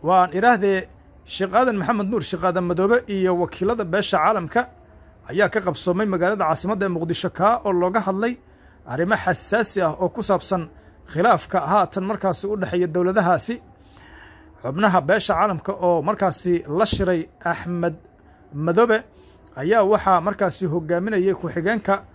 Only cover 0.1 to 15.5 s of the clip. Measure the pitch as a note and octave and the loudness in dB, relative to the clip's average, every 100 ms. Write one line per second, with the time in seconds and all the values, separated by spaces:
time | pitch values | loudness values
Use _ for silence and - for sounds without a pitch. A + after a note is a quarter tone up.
0.1 | F#3 F3+ F3+ A#3 A3+ G3 F#3+ - - - | 4 4 2 2 4 2 0 -4 -20 -20
1.1 | - - - F#3+ F#3+ B3+ G#3 E3 A3 G3 | -20 -12 -4 0 2 2 0 -2 -2 0
2.1 | A3+ - F3 F3+ F3 F3 F3 G3 A#3 - | -2 -4 -2 0 0 -2 0 2 2 0
3.1 | G3 F#3 F3 E3+ - F#3 A#3 F#3 F#3 G3 | 0 0 0 -2 -2 -2 -2 -2 -2 0
4.1 | E3+ E3 A3 E3 A#3 B3 - - - - | 2 2 0 -2 -2 -2 -10 -20 -20 -20
5.1 | - - F3 G3+ A3 F#3 D3+ F3+ F3+ G#3+ | -20 -8 0 0 0 -2 -2 -2 0 0
6.1 | F#3 F3 G#3+ D#3+ D#3+ F3+ G3+ G3 E3+ E3 | 0 0 2 0 0 -2 -2 -2 -2 -2
7.1 | F3 F3 - G3 A#3+ G#3 F3+ F3+ G#3+ F#3+ | -2 -4 2 2 2 0 0 2 0 -2
8.1 | F#3+ A#3 B3 - - - - - B2+ F3 | -2 -4 -6 -14 -20 -20 -20 -10 -4 -2
9.1 | G#3+ - D#3+ - A3 A3 G3 E3+ D3+ F3+ | 0 0 -2 0 0 0 0 -2 0 -4
10.1 | - G#3 F#3 - F#3 D#3+ - - - - | -4 0 0 0 -4 -6 -16 -20 -20 -10
11.1 | D#3 A3+ F#3 - - D3 G3+ F#3 G3 F#3+ | 0 2 2 2 -2 2 2 2 -2 -6
12.1 | G3+ F#3+ E3+ G3 G#3 F#3 F3+ F3+ E3 F3+ | -2 -2 -2 -4 -4 -2 -2 0 0 0
13.1 | G3+ F3 F3 - A#3+ - - - - - | 2 2 2 0 -8 -10 -20 -20 -20 -20
14.1 | - - - - - A#2+ D3 G#3 F3+ C#3+ | -20 -20 -20 -20 -10 -8 0 2 2 2
15.1 | G3+ - E3+ G#3 | 0 2 0 0